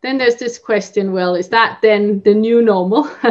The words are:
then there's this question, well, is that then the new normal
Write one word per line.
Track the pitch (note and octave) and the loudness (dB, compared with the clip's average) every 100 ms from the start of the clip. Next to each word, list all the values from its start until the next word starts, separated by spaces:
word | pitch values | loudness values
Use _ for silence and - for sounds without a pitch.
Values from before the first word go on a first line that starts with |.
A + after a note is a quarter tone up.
then | B3+ C4+ | -6 -2
there's | A#3+ A#3+ | 0 0
this | A#3+ - | -4 -8
question, | - G#3 G3 G#3 G3 | -4 -4 -4 -4 -4
well, | F#3 F3+ | -2 -2
is | F3 - | -2 -2
that | F3 E3 - | 0 0 0
then | G#3+ G#3 G#3 G3+ | 2 2 0 0
the | G#3 | 2
new | G#3+ A3 A#3 | 2 2 2
normal | A3+ F#3+ F3+ A#3+ D4 - B3 | 2 2 0 0 -2 -2 -2